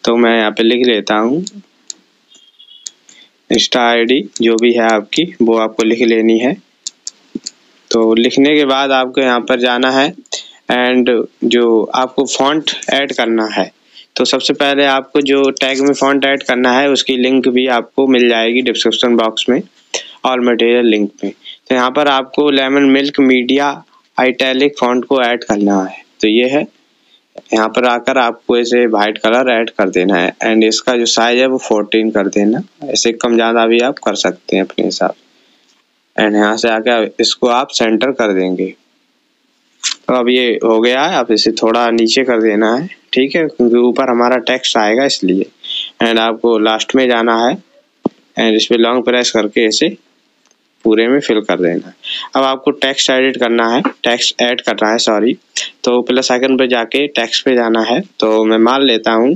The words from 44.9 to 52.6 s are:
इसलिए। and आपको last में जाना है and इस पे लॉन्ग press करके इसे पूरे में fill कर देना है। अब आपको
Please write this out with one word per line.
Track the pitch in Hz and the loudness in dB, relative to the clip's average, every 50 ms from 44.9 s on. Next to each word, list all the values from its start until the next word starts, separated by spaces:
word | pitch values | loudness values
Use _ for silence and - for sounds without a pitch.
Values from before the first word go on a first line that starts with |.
| 110 123 139 | 2 0 0
इसलिए। | 139 - - - 92 92 95 92 - _ _ - - - - - - _ _ 120 | 0 -2 -2 -2 -2 0 0 -2 -6 _ _ -14 -10 -10 -10 -10 -12 _ _ -2
and | 117 113 113 | 0 0 0
आपको | 113 113 110 110 - 120 113 107 | 0 -2 -2 0 0 0 2 2
last | 107 113 110 110 - - - | 2 0 0 -2 -4 -2 0
में | 131 131 123 | 0 2 2
जाना | 120 113 113 120 113 113 | 2 0 2 0 0 2
है | 117 123 165 202 _ _ _ _ _ _ _ _ _ - _ _ _ _ _ | 0 0 -2 -4 _ _ _ _ _ _ _ _ _ -10 _ _ _ _ _
and | - 113 110 107 | -2 0 0 2
इस | 110 - | 0 0
पे | - 123 | 0 2
लॉन्ग | 113 113 117 120 127 117 | 2 2 2 0 0 0
press | 127 123 123 120 - | 0 0 0 -2 0
करके | - 117 107 104 - 123 117 | -2 -2 -2 -2 -2 0 0
इसे | 107 107 - 151 156 101 - _ _ _ _ _ _ _ _ _ _ _ _ _ _ _ _ _ | 0 0 0 -2 -2 -2 -8 _ _ _ _ _ _ _ _ _ _ _ _ _ _ _ _ _
पूरे | 117 110 110 113 | 2 2 4 4
में | 120 135 143 | 2 2 0
fill | 139 - 117 107 | 0 0 -2 -2
कर | 104 - 90 | 0 -2 -2
देना | 90 90 85 82 - - | 0 0 -2 -2 -4 -6
है। | - - _ - - - - - - - | -10 -20 _ -12 -12 -10 -10 -12 -6 -4
अब | 131 135 | -2 0
आपको | 135 135 127 | 0 -2 -2